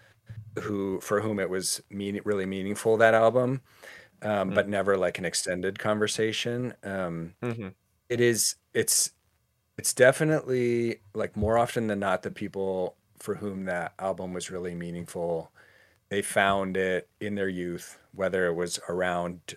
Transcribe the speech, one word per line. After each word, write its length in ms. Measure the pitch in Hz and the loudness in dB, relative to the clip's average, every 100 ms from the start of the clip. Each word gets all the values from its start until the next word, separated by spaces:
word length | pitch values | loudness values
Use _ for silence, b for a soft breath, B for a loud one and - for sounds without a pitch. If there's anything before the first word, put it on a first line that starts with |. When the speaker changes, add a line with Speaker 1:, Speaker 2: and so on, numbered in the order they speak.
| b b b b - - | b b b b -12 -10
Speaker 1:
who, 400 | 104 101 98 92 | -6 -4 -2 -4
for 220 | - 104 | 0 0
whom 180 | 110 101 | 0 -2
it 80 | 87 | -2
was 320 | 92 82 - - | -2 -2 -6 -8
mean-, 320 | 101 101 101 | -8 -6 -4
really 200 | 104 101 | -2 -2
meaningful, 540 | 95 95 95 104 113 110 | -2 -4 -4 -2 2 6
that 160 | 113 | 8
album, 480 | 113 113 123 123 135 B B B B B _ | 8 6 6 2 -2 B B B B B _
um, 300 | 107 101 95 | -2 0 2
Speaker 2:
Mm. 40 | |
Speaker 1:
but 140 | 101 101 | 2 2
never, 280 | 101 98 95 | 0 2 2
like, 220 | 90 - | 2 0
an 60 | |
extended 540 | 87 - 95 90 92 101 | -4 -2 -2 -2 -2 -2
conversation. 960 | 110 107 107 - 110 104 120 120 123 - | -2 0 0 0 0 0 -4 -4 -4 -8
Um, 520 | 101 98 90 85 82 - | -6 -4 -4 -4 -8 -8
Speaker 2:
Mm-hmm. 280 | 120 117 95 - _ _ _ | -6 -6 -8 -14 _ _ _
Speaker 1:
it 120 | 120 | 2
is, 360 | 120 110 - - _ | 2 2 0 -4 _
it's, 380 | 113 110 - - - _ _ _ _ _ - | -2 2 2 0 -6 _ _ _ _ _ -6
it's 160 | - | -4
definitely, 1080 | - 127 139 156 156 127 127 120 117 117 - - | 6 6 6 2 2 0 0 2 2 0 -4 -8
like, 220 | 110 104 107 | -6 -4 0
more 200 | 104 117 | 2 4
often 300 | 120 - 107 | 4 0 -2
than 140 | 101 | 0
not, 220 | 98 92 | 0 0
the 80 | 101 | -2
people 640 | - 101 98 95 92 90 - _ _ | -8 -8 -4 -2 -2 -2 -6 _ _
for 200 | - 95 | -6 -6
whom 280 | 104 95 | -6 -6
that 300 | 95 87 82 - | -4 -4 -4 -4
album 340 | 95 92 90 | -4 -4 -6
was 180 | 90 82 | -6 -6
really 240 | 90 90 | -6 -6
meaningful, 800 | 87 85 87 85 90 85 82 80 b b b b b _ | -6 -8 -8 -8 -4 -2 -2 -6 b b b b b _
they 140 | 101 | -4
found 540 | - 104 98 98 95 95 | 0 2 4 4 0 0
it 320 | 92 90 - _ | 0 0 -4 _
in 160 | 104 101 | -6 -2
their 120 | 95 | -2
youth, 500 | 90 87 85 - - _ | -2 -4 -6 -10 -20 _
whether 340 | - 95 92 87 | -4 0 2 2
it 80 | |
was 260 | 85 87 - - | 2 -2 -4 -4
around 680 | 87 90 87 87 87 - | -2 0 0 -2 -6 -14